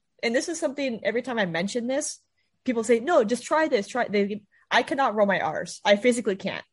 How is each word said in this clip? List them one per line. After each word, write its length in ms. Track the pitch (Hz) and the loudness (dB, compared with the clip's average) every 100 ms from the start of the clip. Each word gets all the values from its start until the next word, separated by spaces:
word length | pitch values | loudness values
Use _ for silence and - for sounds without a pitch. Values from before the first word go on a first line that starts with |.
| _ _ | _ _
and 140 | 233 247 | -2 0
this 140 | 320 | -2
is 100 | 320 | -4
something, 400 | 302 269 269 220 190 | -4 -2 -4 -4 -2
every 160 | 226 | -2
time 180 | 254 233 | -2 -2
I 60 | 185 | -2
mention 420 | 165 202 247 233 | -2 -2 -4 -2
this, 320 | 269 302 - _ _ _ _ - | -2 -4 -8 _ _ _ _ -4
people 180 | 233 | 0
say, 160 | 220 233 | 2 2
"No, 240 | 269 330 | 4 4
just 200 | 214 247 | 4 0
try 240 | - 311 311 | 0 2 2
this, 200 | 240 - | 0 -2
try," 200 | 240 - | -4 -2
they, 340 | 202 202 208 - _ - | 0 0 -4 -12 _ -2
I 120 | 220 | 0
cannot 320 | 269 277 262 214 | 0 0 0 2
roll 120 | 202 | 2
my 120 | - | 2
R's. 420 | 147 107 175 - 196 | 0 -4 -6 -2 2
I 100 | 202 | 4
physically 400 | 247 240 220 190 | 4 2 0 -4
can't. 280 | 185 82 - | -4 -8 -10